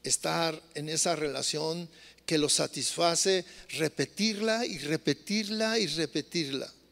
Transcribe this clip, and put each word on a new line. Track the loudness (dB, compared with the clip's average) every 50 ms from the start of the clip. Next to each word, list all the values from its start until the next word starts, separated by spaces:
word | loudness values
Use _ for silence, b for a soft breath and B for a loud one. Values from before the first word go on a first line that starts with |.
estar | 0 0 -2 0 0 -2 0 2 2 0 0 -4 -12 -10 -8
en | -8 -6 -2
esa | 0 0 2 2 2
relación | 0 0 -2 -2 -2 -2 -2 -2 -2 -2 -2 -4 -4 -8 -10 B B B B B B _
que | 0 2 2
lo | 4 4
satisface, | 4 2 2 0 -2 -4 -4 -4 0 2 2 4 4 4 4 4 4 2 2 B B B B B
repetirla | -2 -2 -2 -2 0 -2 -4 -2 0 0 0 0 0 0 0 0 0 0 -2
y | -4 -4 -6
repetirla | -4 -2 -2 0 2 0 0 0 -2 -2 -2 -2 0 -2 -2 0 0 2 2 2
y | 0
repetirla. | 0 0 -2 -2 0 -2 -4 -4 -2 -2 -2 -2 0 -4 -6 -6 -8 -14 -20 -20 _